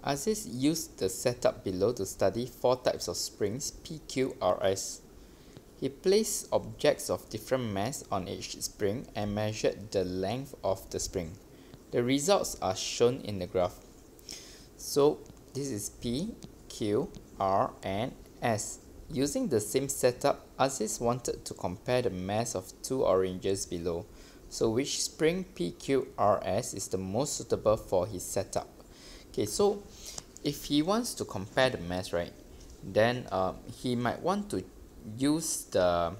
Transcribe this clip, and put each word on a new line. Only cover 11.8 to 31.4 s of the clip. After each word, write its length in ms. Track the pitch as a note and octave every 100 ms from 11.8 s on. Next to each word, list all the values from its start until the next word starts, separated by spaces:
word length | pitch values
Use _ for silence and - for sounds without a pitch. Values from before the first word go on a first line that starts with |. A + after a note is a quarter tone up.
| -
The 100 | C3+
results 540 | A#2+ C#3 C#3+ G3+ - -
are 140 | F#2+
shown 460 | F#2+ - - A#2+ C3+
in 180 | - G2+
the 80 | F2+
graph. 320 | F#2 F2+ - - - - - - - - - - -
So 440 | - - C#3+ - - - -
this 160 | - C#3+
is 200 | G#2+ -
P, 440 | - A#2+ B2 G#3 B3+ - - -
Q, 440 | - A2 G#2 F3+ - - -
R, 340 | G2 G2 B2 -
and 280 | - G2 B2+ - - -
S. 400 | B2+ G#2+ - - - - -
Using 400 | - C#3+ C4 B3
the 120 | A#2
same 280 | G#2 C3+ C3+
setup, 580 | - C3 B2 C#3 - - -
Aziz 400 | C3+ - G#3+ -
wanted 440 | A#2+ B2 - -
to 100 | -
compare 480 | - F#2 F2+ - B2+
the 80 | A#2
mass 460 | F2+ F#2 G#2 A#2 F#2
of 160 | - -
two 220 | - C3
oranges 640 | B2+ F#2 F#2+ F#2 F#2+ G2 -
below. 400 | F2 F2 E2+ - - - - -
So 220 | - A2+
which 300 | A2+ C#3+ -
spring 440 | - - D#3 F3+ F#3
P 160 | - E3+
Q 380 | - - C3+ B2 -
R 220 | G#2 G2+
S 320 | - F#2+ B2+
is 140 | - -
the 100 | G2
most 380 | F#2+ G2+ D3 -
suitable 400 | - G2+ A2 G#2
for 300 | - F#2 F2+
his 180 | F#2
setup? 440 | - - F#2 - - - - - - - -
Okay, 160 | - G#2+
so 360 | - G3+ G#3 - - - - - -
if 200 | D3+ C#3+
he 180 | - D3
wants 320 | D#3 G#3+ B3
to 100 | -
compare 460 | G#2 G2+